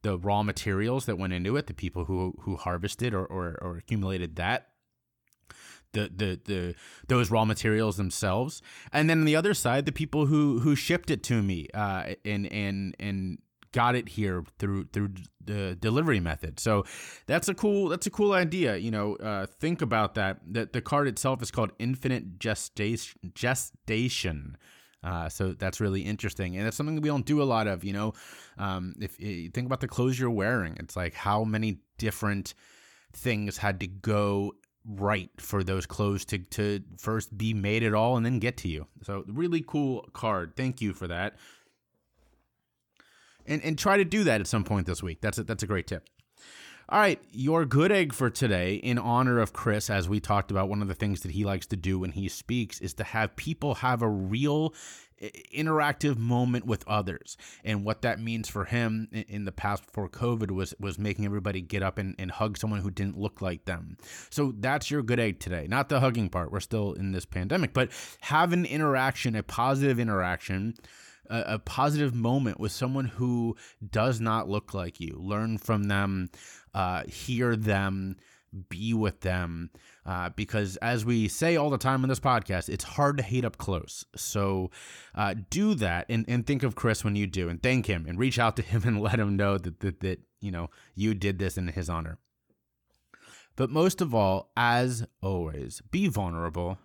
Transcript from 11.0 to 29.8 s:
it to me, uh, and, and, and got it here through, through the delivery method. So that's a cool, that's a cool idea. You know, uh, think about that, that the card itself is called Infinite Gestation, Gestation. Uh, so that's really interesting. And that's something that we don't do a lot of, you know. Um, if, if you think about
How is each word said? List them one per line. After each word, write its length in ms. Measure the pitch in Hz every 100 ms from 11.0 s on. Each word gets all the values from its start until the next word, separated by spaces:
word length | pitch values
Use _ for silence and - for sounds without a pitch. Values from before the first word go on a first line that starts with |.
| -
it 140 | 123
to 180 | - 120
me, 280 | 101 87 76
uh, 400 | 107 101 95 - 98
and, 220 | 104 104 101
and, 440 | 104 101 98 95 -
and 400 | 101 98 92 85 _ _ -
got 240 | - 120 123
it 140 | -
here 340 | - 104 90 80 _
through, 260 | 101 98 -
through 160 | 110 101 95 87 _
the 320 | - 104 95 90
delivery 400 | 110 120 160 113
method. 400 | 85 76 80 -
So 260 | - 104 95 - - - -
that's 240 | 160 196
a 60 | 190
cool, 340 | 214 202 185
that's 160 | 175 208
a 60 |
cool 220 | - 208
idea. 440 | 190 170 180 143 98
You 140 | 110
know, 240 | 107 104 -
uh, 320 | 107 101 95
think 340 | - 156 175
about 340 | 131 113 104 -
that, 240 | 95 95 80
that 180 | 113 107
the 100 | 120
card 260 | - 147 139
itself 340 | 104 135 131
is 80 | 120
called 220 | - 107 -
Infinite 580 | 120 131 131 127 95 90
Gestation, 920 | 117 107 - - 104 117 - - 92
Gestation. 1200 | - 120 127 - - - 110 123 - 92 76 69 - - - _ _
Uh, 260 | 90 87 80
so 220 | - 95
that's 280 | - 95 -
really 220 | 104 95
interesting. 560 | 92 104 104 - 92 90
And 80 | 110
that's 100 | -
something 200 | 151 156
that 60 |
we 80 | 151
don't 160 | 143 131
do 160 | 147
a 40 | 139
lot 220 | 113 107
of, 160 | 92
you 100 | 95
know. 200 | 101 110 - - - - -
Um, 380 | 101 95 92 -
if, 200 | 101 -
if 80 | 104
you 220 | 90 82
think 180 | 123 127
about 140 | 131